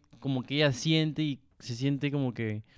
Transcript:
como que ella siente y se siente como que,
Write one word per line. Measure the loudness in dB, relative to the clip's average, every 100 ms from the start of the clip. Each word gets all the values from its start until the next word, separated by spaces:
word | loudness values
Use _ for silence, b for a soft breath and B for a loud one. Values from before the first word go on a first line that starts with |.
| _ -8
como | -2 -2
que | 0 2
ella | 2
siente | 4 2 2 2 0
y | -2 -4 _ _
se | -10 -2
siente | 0 0 0
como | 0 -2
que, | -2 -4 -4 -10